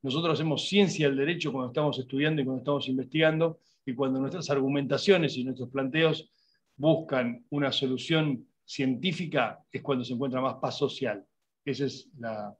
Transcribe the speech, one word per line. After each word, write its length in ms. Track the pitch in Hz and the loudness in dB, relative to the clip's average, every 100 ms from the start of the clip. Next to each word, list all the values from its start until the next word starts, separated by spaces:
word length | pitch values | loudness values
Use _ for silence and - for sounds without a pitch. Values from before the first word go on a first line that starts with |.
Nosotros 320 | 135 139 170 | -2 0 2
hacemos 340 | 143 160 135 - | 2 0 0 2
ciencia 400 | 202 190 156 147 | 4 4 4 2
del 80 | 135 | 2
derecho 340 | 139 170 156 | 0 0 -2
cuando 160 | 131 127 | -4 -4
estamos 300 | 123 151 135 | 0 0 0
estudiando 440 | 131 135 151 156 | -4 0 0 2
y 20 | |
cuando 160 | 131 131 | 0 -2
estamos 280 | 127 143 131 | -2 -2 0
investigando, 720 | 131 127 160 160 160 165 160 _ _ | -4 -2 2 4 4 0 -2 _ _
y 100 | - | -8
cuando 260 | 123 135 131 | -2 0 0
nuestras 280 | 135 175 151 | -2 -4 -2
argumentaciones 880 | 143 135 143 135 139 - 185 151 - | 0 2 0 0 0 4 4 4 -2
y 80 | |
nuestros 240 | 127 123 123 | -6 -6 -6
planteos 600 | 135 135 156 160 - - _ _ _ _ - | -4 -2 2 2 2 -6 _ _ _ _ 0
buscan 680 | 147 160 160 131 120 120 _ | 2 2 2 0 0 -4 _
una 220 | 143 139 | -2 0
solución 760 | - 135 127 - 160 156 123 - _ | 0 0 -2 0 2 2 -2 -6 _
científica, 1000 | - - 131 123 165 165 165 147 113 - _ | -14 -2 0 0 -2 -2 -2 0 0 -4 _
es 120 | 135 | -10
cuando 220 | - 131 | -2 -2
se 100 | 120 | -2
encuentra 260 | 123 139 127 | -4 -2 -2
más 140 | 131 | -2
paz 240 | 131 135 - | -2 -6 -2
social. 460 | 135 - 123 104 - _ _ _ | -4 -2 -4 -4 -10 _ _ _
Ese 220 | - 127 135 | -8 -4 -4
es 220 | - - 143 | -6 -18 -12
la 360 | 117 110 104 | -8 -8 -10